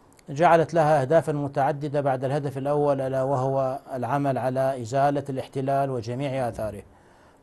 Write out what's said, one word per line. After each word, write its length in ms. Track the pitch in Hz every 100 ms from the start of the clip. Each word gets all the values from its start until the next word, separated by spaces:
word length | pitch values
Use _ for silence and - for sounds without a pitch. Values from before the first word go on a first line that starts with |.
| _ _ -
جعلت 420 | 139 170 165 147
لها 280 | 165 151 151
أهدافا 300 | 131 160 156
متعددة 720 | 147 143 143 139 143 147 147
بعد 220 | 139 131
الهدف 340 | 131 147 139 131
الأول، 440 | 135 147 147 135
ألا 220 | 131 131
وهو 560 | 131 135 131 135 131 135 -
العمل 440 | 131 120 143 143 127
على 440 | 127 131 135 135
إزالة 420 | 110 139 143 143 139
الاحتلال 600 | 131 - 139 135 139 139
وجميع 600 | 127 113 123 143 135 120
آثاره. 320 | 107 107 101 - _ _ _ _ _